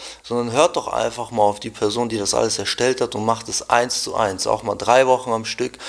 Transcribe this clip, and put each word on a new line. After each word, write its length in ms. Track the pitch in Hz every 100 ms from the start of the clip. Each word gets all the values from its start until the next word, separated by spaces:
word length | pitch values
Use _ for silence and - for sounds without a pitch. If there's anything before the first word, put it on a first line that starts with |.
| - -
sondern 280 | - 120 120
hört 260 | 123 175 160
doch 100 | -
einfach 440 | 120 113 123 110
mal 120 | 117
auf 160 | 104 101
die 100 | 117
Person, 380 | - 104 117 117
die 80 | 110
das 140 | 98
alles 260 | 120 113 -
erstellt 420 | 98 - 123 127
hat 120 | 120 107
und 100 | 110
macht 240 | 113 -
es 200 | - -
eins 320 | 117 123 -
zu 120 | - -
eins, 320 | 107 92 110
auch 140 | 107
mal 120 | 110 101
drei 320 | - 127 131
Wochen 240 | 123 123
am 140 | 113 110
Stück 340 | - 127 -